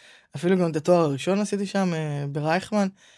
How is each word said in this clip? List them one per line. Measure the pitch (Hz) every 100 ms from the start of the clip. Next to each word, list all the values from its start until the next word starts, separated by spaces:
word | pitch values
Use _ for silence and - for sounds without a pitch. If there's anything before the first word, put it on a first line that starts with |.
| - - _ 139
אפילו | 170 185
גם | 170
את | 156
התואר | 156 175
הראשון | 160 135 - 196
עשיתי | 208 202 196
שם, | 196 185
אה, | 160 156 143 143
ברייכמן. | 143 151 175 - 208 190 - -